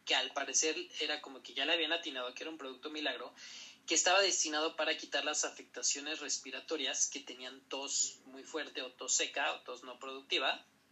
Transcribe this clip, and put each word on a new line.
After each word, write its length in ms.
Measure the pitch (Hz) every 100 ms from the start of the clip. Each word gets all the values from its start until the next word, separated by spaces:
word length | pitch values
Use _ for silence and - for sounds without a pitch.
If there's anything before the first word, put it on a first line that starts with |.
| -
que 100 | 143
al 140 | 131
parecer 460 | - 139 165 156 160 - -
era 200 | 147 151
como 220 | - 131
que 120 | -
ya 120 | 139 143
le 80 |
habían 180 | 170 156
atinado 420 | 165 165 135 127
que 100 | 127
era 60 | 151
un 60 | 160
producto 320 | 135 127 151
milagro, 440 | 151 143 123 127 - - - - - -
que 60 | -
estaba 260 | - 185
destinado 540 | 196 - 160 151 160 156
para 200 | 156 156
quitar 280 | - 143
las 200 | 139 151
afectaciones 760 | 151 - 135 - 123 143 147 156
respiratorias 880 | 143 - 135 131 - 160 131 147 -
que 120 | 139
tenían 420 | 139 123 127 135 -
tos 500 | 135 139 - - - 135
muy 180 | 131
fuerte 380 | 131 156 135 143
o 80 | 127
tos 220 | - 127
seca 400 | - 147 147 151
o 60 | -
tos 240 | - 123
no 140 | 131 120
productiva, 600 | 135 135 135 - 139 - - _ _